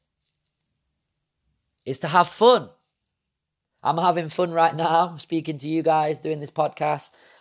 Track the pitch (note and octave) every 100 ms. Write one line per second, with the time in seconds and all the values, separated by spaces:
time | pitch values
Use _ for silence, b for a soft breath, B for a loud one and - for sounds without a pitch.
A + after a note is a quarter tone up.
0 | _ _ _ _ _ _ _ _ _ _
1 | _ _ _ _ _ _ _ _ - C3+
2 | D#3+ F3 - - A#3 A#3 - _ _ _
3 | _ _ _ _ _ _ _ _ B2+ D#3+
4 | F3+ E3+ D#3+ - F3+ E3 E3 D#3+ E3 E3
5 | F3 D#3+ - E3 D#3 D3 C#3+ D#3+ D#3+ D#3
6 | D3+ D3+ D#3 D3+ C#3 - D3+ - D3+ C#3+
7 | - b b b